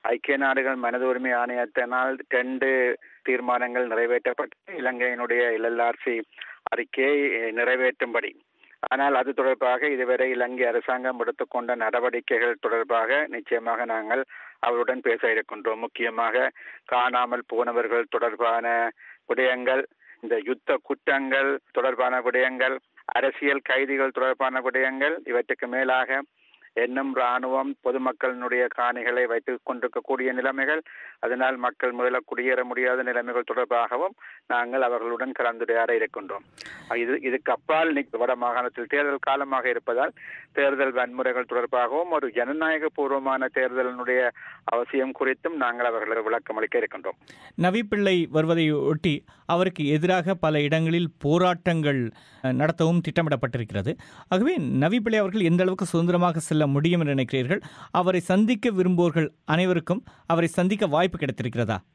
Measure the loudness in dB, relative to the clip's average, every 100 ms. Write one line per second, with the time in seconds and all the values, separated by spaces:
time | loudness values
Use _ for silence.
0 | -2 -2 -2 0 2 2 0 -2 -2 0
1 | 0 0 0 0 0 -2 -2 -2 -2 0
2 | -2 -4 -2 0 0 0 0 2 2 -2
3 | -8 -8 -2 -2 0 -2 0 -2 0 0
4 | 2 2 0 -4 -8 -10 -14 -6 -4 -2
5 | -2 -2 0 2 2 0 0 0 0 0
6 | -4 -4 -6 -16 -18 -12 -6 -6 -6 0
7 | 2 2 0 -2 -2 -2 0 2 0 0
8 | -4 -2 -4 -12 _ _ _ _ -4 0
9 | 2 2 0 0 2 2 2 2 0 0
10 | 0 2 2 0 -2 0 0 0 -2 -2
11 | -2 -2 -4 -4 -4 -4 -4 -2 0 0
12 | 0 -2 0 2 2 0 -2 -2 0 0
13 | 2 0 -2 -8 -4 -4 -2 -4 -4 -4
14 | -2 -2 -2 -12 -20 -4 -2 0 0 0
15 | 0 0 0 0 -4 -6 -4 -4 -8 -4
16 | -4 -2 0 0 -2 -4 -20 -20 -2 0
17 | 2 2 0 -2 -2 -2 0 0 0 0
18 | 0 0 0 0 0 0 0 0 -2 -4
19 | -20 -20 -4 0 2 2 0 0 -2 _
20 | -20 -14 -2 -2 0 -4 0 -2 -2 -4
21 | 0 0 2 0 2 -2 _ 0 0 2
22 | 0 2 0 2 0 2 0 -2 _ -16
23 | -4 0 0 0 0 0 0 0 0 0
24 | 0 2 0 2 0 0 -2 0 0 0
25 | -2 -2 -2 -2 0 -4 -2 0 2 2
26 | 2 -2 -4 _ _ _ -8 -2 0 0
27 | -2 0 2 0 0 -2 -2 -4 -4 -2
28 | -2 -2 -4 -2 -2 0 0 0 -2 0
29 | -2 0 0 0 -2 -6 -6 -6 -4 -6
30 | -4 -2 -2 -2 -2 -2 -2 -2 -6 -20
31 | -20 -6 -4 0 0 0 -4 -2 -4 0
32 | 0 0 -4 -4 0 0 -2 -2 0 0
33 | 0 -2 -2 -4 -2 -2 0 0 0 -2
34 | -4 -6 -20 -20 _ -2 0 0 0 0
35 | -4 -4 -6 -2 -2 -2 0 0 2 0
36 | 0 -6 -12 -12 -14 -20 -18 -18 -6 -4
37 | -2 -2 -2 -4 -2 -2 0 2 2 0
38 | -4 -2 0 0 -2 -2 -4 -6 -2 0
39 | 0 -2 -2 -2 -2 -2 0 -2 -2 0
40 | -2 -4 -18 -18 -8 0 2 2 0 0
41 | -2 -2 -2 -2 -2 -2 0 0 0 0
42 | 0 -2 0 -2 -2 0 0 0 -2 -2
43 | -2 0 0 -2 -2 0 0 0 -2 -4
44 | 0 2 0 -4 -20 -12 -4 -2 0 -2
45 | -2 -2 -2 -2 -4 -2 -2 0 -2 0
46 | -2 -2 0 -2 -4 -6 -2 -2 -2 -6
47 | -10 -12 -20 -20 -14 -2 0 0 -2 0
48 | 2 2 2 0 2 2 2 2 2 2
49 | 0 -2 -6 -18 -2 2 2 0 0 2
50 | 4 2 0 0 2 2 2 2 2 2
51 | 0 _ 2 4 4 2 0 2 2 2
52 | -2 -6 -20 -6 -2 2 2 2 4 4
53 | 2 0 0 0 0 -4 -4 -2 -2 -6
54 | -12 -20 -2 2 2 0 0 2 4 2
55 | 2 2 2 2 4 4 4 0 0 2
56 | 2 4 2 0 0 2 4 4 2 2
57 | 2 0 0 0 0 -2 -4 -20 -4 0
58 | 2 0 2 2 4 2 0 2 2 4
59 | 4 2 0 _ -2 0 2 0 0 -4
60 | -4 -20 0 2 2 2 0 2 2 2
61 | 2 0 -6 -4 -4 -2 -2 -2 _